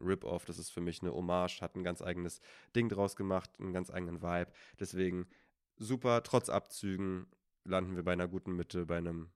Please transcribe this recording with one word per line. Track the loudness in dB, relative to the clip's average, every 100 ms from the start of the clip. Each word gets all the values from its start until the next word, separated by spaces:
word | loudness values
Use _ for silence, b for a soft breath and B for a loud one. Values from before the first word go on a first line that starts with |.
Rip-Off, | 0 0 0 -4 -4
das | -10
ist | -8
für | -4
mich | -4 -2
eine | -2
Hommage, | -2 2 4 2 -2
hat | -6 -4
ein |
ganz | -4 -4
eigenes | -4 -4 -4 -8 B B B 0
Ding | 2
draus | 2 0 2
gemacht, | 2 2 0 -8
einen | -4
ganz | -2 -2
eigenen | -4 -4 -4
Vibe. | 0 0 0 B B -8
Deswegen | -6 2 2 2 -4 b b _ _ _
super, | -4 0 4 4
trotz | 6 2 4
Abzügen | 0 -2 -6 -4 -2 -2 -2 -8 _ _ _
landen | 0 0 2 0
wir |
bei | 2
einer | 2 2
guten | -2 -2
Mitte, | -2 -2 -2 0
bei | 0
einem | 0 -4 -8